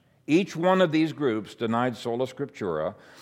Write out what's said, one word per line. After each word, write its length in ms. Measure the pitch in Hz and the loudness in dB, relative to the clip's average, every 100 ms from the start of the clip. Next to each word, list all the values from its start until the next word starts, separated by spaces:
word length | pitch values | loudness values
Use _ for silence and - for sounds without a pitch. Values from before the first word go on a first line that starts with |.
| _ _ - | _ _ 0
Each 280 | 165 202 | 2 2
one 260 | 156 180 190 | 0 2 4
of 120 | 175 | 4
these 200 | 156 160 | 2 0
groups 420 | 131 139 110 95 | 0 0 0 -4
denied 420 | - 113 117 127 110 | -6 -2 0 0 -2
sola 300 | 120 117 127 | -6 -4 -4
scriptura, 680 | - 143 - 98 78 80 - - - | -6 -10 -6 -4 -2 -4 -6 -16 -20